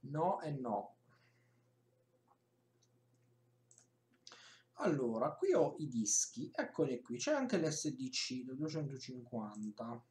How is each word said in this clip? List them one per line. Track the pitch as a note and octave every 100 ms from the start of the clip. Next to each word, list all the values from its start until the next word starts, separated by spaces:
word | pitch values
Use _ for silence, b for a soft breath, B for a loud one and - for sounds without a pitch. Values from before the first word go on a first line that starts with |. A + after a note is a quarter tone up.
No | - D3 E3+ -
e | D#3+
no. | C#3+ B2 G#2 - - _ b b b b b b _ _ _ _ _ _ _ _ _ _ _ _ _ _ _ _ _ _ _ _ - _ _ _ _ - B B B B -
Allora, | D4 C#3+ B2 A2+ B2 -
qui | G4
ho | F4 D3 -
i | D3
dischi, | A#2+ G#2 - - - D3
eccoli | - C#4+ - C#3+ B2
qui, | - A#2+
c'è | -
anche | D4 B3+ F#3+
l'S | D#3 D3+ D3+
D | C3 C3
C | - - B2+
da | B2
duecentocinquanta. | C3 D#3 D3+ D3 C3+ A#2+ B2 A#2 A#2 G#2+ G#2 G#2+ G#2+ A#2 A#2+ -